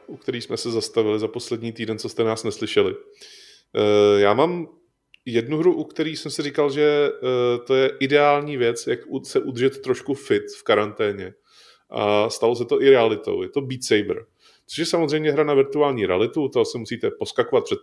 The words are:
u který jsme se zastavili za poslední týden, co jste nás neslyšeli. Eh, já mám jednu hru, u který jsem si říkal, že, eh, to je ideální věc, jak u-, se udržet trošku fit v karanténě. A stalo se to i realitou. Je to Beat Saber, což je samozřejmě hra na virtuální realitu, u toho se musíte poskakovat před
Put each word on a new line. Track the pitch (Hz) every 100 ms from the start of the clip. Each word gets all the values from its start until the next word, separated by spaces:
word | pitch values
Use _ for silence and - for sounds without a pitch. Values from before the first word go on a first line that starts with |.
| -
u | -
který | - 120
jsme | - 117
se | 117
zastavili | 113 107 117 107 107
za | 107
poslední | 120 - 117 117
týden, | 113 110 110
co | 117
jste | -
nás | 113 110
neslyšeli. | 113 - 110 104 98 - - _ - - - _ _ -
Eh, | 104 104 104 101
já | 101
mám | 110 165 175 156 - _ _ _ _
jednu | - 117 120 156
hru, | 175
u | 165
který | 151 - 156 151
jsem | 151
si | 139
říkal, | 147 139 143
že, | 139 147 147 143
eh, | - 127 127 123 120 -
to |
je | 131 131 -
ideální | 135 147 147 143 147 139
věc, | 117 117 -
jak | 123 -
u-, | 135
se | - 139
udržet | 139 117 131 -
trošku | 131 127 -
fit | 135 - 104 104 -
v |
karanténě. | - 107 104 101 104 98 92 - _ _ _ _ _
A | 117 104 104 110
stalo | - 117 117
se |
to | 120 143
i | 135
realitou. | 131 113 107 - 92
Je | 92
to | 143
Beat | 131 127
Saber, | - 107 95 87 - _ _ _ -
což | -
je | 165
samozřejmě | 175 156 151 156
hra | 143
na | 147
virtuální | 139 135 147 143 127 95
realitu, | 90 113 160
u | 135
toho | 127
se | 107 -
musíte | 110 117 110
poskakovat | - 107 - 117 123
před | - 101